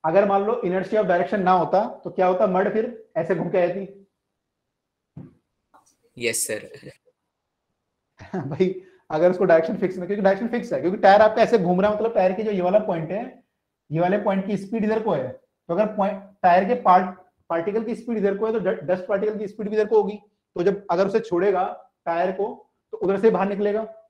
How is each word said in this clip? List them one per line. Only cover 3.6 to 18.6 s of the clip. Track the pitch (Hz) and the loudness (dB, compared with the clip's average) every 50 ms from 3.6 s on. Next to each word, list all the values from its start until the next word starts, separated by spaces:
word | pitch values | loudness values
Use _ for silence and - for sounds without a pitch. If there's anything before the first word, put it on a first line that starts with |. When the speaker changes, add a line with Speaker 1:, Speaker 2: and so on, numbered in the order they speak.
| 175 175 180 196 196 - - - - _ _ _ _ _ _ _ _ _ _ _ _ _ _ _ _ _ _ _ _ _ _ - - - _ _ _ _ _ _ _ _ _ _ _ _ _ _ _ _ _ | 0 0 -2 -6 -8 -12 -14 -20 -20 _ _ _ _ _ _ _ _ _ _ _ _ _ _ _ _ _ _ _ _ _ _ -20 -20 -20 _ _ _ _ _ _ _ _ _ _ _ _ _ _ _ _ _
Speaker 2:
यस | 123 120 113 113 - - | -4 -4 -2 -2 -2 -4
सर। | - 110 101 - - - - - - - _ _ _ _ _ _ _ _ _ _ _ _ _ _ _ _ _ _ _ _ _ _ _ _ _ | -4 -6 -8 -8 -16 -20 -20 -20 -20 -20 _ _ _ _ _ _ _ _ _ _ _ _ _ _ _ _ _ _ _ _ _ _ _ _ _
Speaker 1:
<laughs> | - - - 185 | -16 -10 -10 -8
भाई, | 135 135 151 - 185 185 190 - - - _ _ _ _ | -8 -8 -2 0 0 0 0 -6 -14 -20 _ _ _ _
अगर | 151 156 170 180 | -2 2 2 2
उसको | 180 180 196 | 4 2 4
direction | 175 165 165 160 165 226 | 4 4 4 4 0 -4
fix | 185 208 180 185 | -2 -4 -4 -4
ना, | 190 180 | -6 -6
क्योंकि | 180 202 208 190 | -6 -4 0 2
direction | 190 196 196 233 | 2 2 2 -2
fix | 226 226 240 - - 170 | -4 -4 -6 -4 -4 -6
है, | 131 | -2
क्योंकि | 139 175 190 | -2 -2 -2
टायर | 208 - 190 196 208 | 4 6 6 8 8
आपका | 220 214 220 240 | 6 6 6 4
ऐसे | 220 - 240 | 2 4 4
घूम | 220 175 175 180 180 | 2 2 2 2 2
रहा | 196 208 | 2 0
है, | 214 | 0
मतलब | 208 214 226 233 | 0 -2 -2 0
टायर | 220 185 185 196 | 2 2 2 0
की | 214 214 | 0 -4
जो | 220 | -2
ये | 208 185 | -2 0
वाला | 175 180 190 214 | 0 2 2 2
point | 196 - 180 165 160 156 | 2 0 -4 -4 -4 -6
है, | 180 208 240 247 - - _ _ _ _ _ _ _ _ _ _ | -6 -8 -8 -10 -16 -20 _ _ _ _ _ _ _ _ _ _
ये | 147 160 | -2 0
वाले | 175 180 202 | 0 2 0
point | 208 208 220 196 190 185 | 0 0 0 -2 -2 -2
की | - 208 | -4 -6
speed | 190 - - 226 226 202 | -6 -6 -6 -4 -2 0
इधर | 208 220 226 214 | 0 0 0 0
को | 220 | -2
है, | 170 143 131 131 - - _ _ _ _ _ | -2 -2 -4 -8 -10 -14 _ _ _ _ _
तो | - 170 | -6 -2
अगर | 190 214 | 0 0
point, | 202 - 208 190 196 196 - - - _ _ - | -2 0 -2 -2 -2 -4 -8 -14 -20 _ _ 4
टायर | 180 175 185 196 | 4 6 6 4
के | 196 247 247 | 2 -2 0
part, | - 196 180 185 190 196 196 - - _ _ _ _ _ | 4 4 6 6 4 0 -8 -14 -20 _ _ _ _ _
particle | 165 165 165 208 196 226 220 | -4 -4 -4 -2 -4 -4 -4
की | 226 226 | -4 -8
speed | - - - 233 | -8 -6 -6 -4
इधर | 214 190 202 196 | 0 0 -2 0
को | 196 220 | 0 -2
है, | 226 226 | -2 -2
तो | |
ड-, | 226 | -2